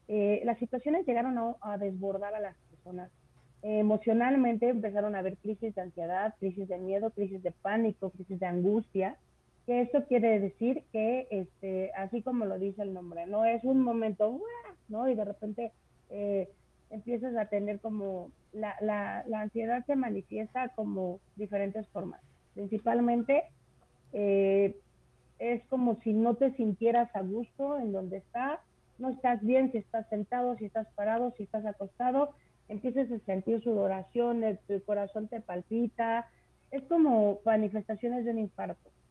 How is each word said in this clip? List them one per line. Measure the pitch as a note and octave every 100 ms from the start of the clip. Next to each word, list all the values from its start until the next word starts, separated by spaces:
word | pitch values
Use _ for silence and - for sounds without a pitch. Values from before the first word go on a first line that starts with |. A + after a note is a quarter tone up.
| -
eh, | G#3+ G3+ G#3
las | A#3 A3+
situaciones | A#3 B3 D4 E4 E4+
llegaron | A#3 B3+ B3
a, | A#3 A#3
a | G#3+ G3+
desbordar | G3+ F#3 G3 F#3+ G3+
a | G#3+
las | G3 F3+ _
personas. | D3+ F3+ F3+ F3+ _ _ _ _ _
Eh, | G#3+ G#3+
emocionalmente | G#3+ G#3+ A3+ A3 B3 C4+ B3 A3+ A#3+
empezaron | A#3+ G#3+ G3+ G#3 G3
a |
haber | F#3 -
crisis | G3+ G#3 A3+
de | G#3
ansiedad, | F3+ F3 E3 F#3 G#3+ -
crisis | G3 F#3 F#3+
de | F3+
miedo, | F#3 G3 A3
crisis | G3+ G3 F#3+
de | F3+
pánico, | - G3 A3 A3 - F#3+
crisis | - F#3 F#3
de | F#3
angustia, | F3 F3+ G#3+ A3 G3 F#3+ D4 _ _ _ _ -
que | A#3+
esto | B3 C#4 -
quiere | B3 A3+ G#3
decir | G3 - A#3 C4+ -
que, | A3 A3 B3+ B3+
este, | G3+ F#3 - G3 F#3 F#3+ F#3+
así | G3 A#3
como | B3+ B3 G#3
lo | F#3+
dice | G3 G3
el | G3+
nombre, | F#3 F3 E3+ F3
¿no? | G#3
Es | A3+ A#3
un | B3 C4
momento, | B3 A#3 A3 F#3+ G#3+
¡guau!, | C4 A4 A#4+ A4+ F4 -
¿no? | G#3+ C4
Y |
de | A3+
repente, | G3+ - G#3+ G#3 A#3 _ _ _ -
eh, | G3+ G3+ G3 F#3 - _ _ -
empiezas | A3 A#3 A#3 B3+ A#3
a | G#3
tener | G#3 G3+ G#3
como, | A3+ G#3+ G3 F#3 F3 - _
la, | G#3+ G#3 -
la, | G#3+ G#3 G3 G3 A3+
la | G#3+
ansiedad | G#3+ A3+ A3+ B3 B3
se |
manifiesta | C#4 B3 G3+ - G#3+ A3 B3+ B3
como | A#3 G#3 G3 F3+ F#3 _ -
diferentes | G#3 G3+ G3 G#3+ G3+
formas. | G3 F3+ - _ _ _
Principalmente, | - G3+ G#3+ A#3 A#3 A#3+ A#3+ A#3 C#4+ - _ _ _ _ _ _
eh, | G3+ G3+ G3 G3 G3 G3+ - _ _ _ _ _ -
es | A3+ A#3+ -
como | C4 B3 A3+
si | A3+
no | G#3+ A3+
te | A#3 C4+ C4+
sintieras | A3 F#3 A3+ A#3+ A#3
a | G3+
gusto | F#3 G#3+ A#3 - C#4 D4
en | A3+
donde | F#3+ F#3 F#3+
estás, | - A#3+ C4+ D4+ _ _ _ -
no | C4
estás | B3+ B3 A#3
bien | G#3+ C4 C4
si | A3+
estás | - A3+ A3
sentado, | G#3 G#3 B3 B3 A#3
si |
estás | G#3 A3 A3
parado, | - G#3 A3+ B3 A#3+
si |
estás | G3+ G#3+
acostado, | G#3+ - G3 - B3 C4+ D4 - _ _ -
empiezas | G#3 B3+ B3+ A#3+
a | A#3
sentir | - F#3+ F#3+ A3+
sudoración, | A#3 G#3+ G3 F#3+ F#3 A#3 A#3+ A#3
el, | A3 G3 -
el | G3
corazón | G3 G3+ G3 G#3+ G#3+
te | A3+
palpita, | - F3+ - A3+ A#3 - A3+ A#3 A#3 _ _ _ -
es | C#4
como | C4+ E4+ D4+ A3+ G#3 G3+
manifestaciones | A3+ A3 G#3+ G#3+ G3+ G#3 A#3+ B3
de | A#3
un | A3+
infarto, | G#3 - F#3+ F3 - _ _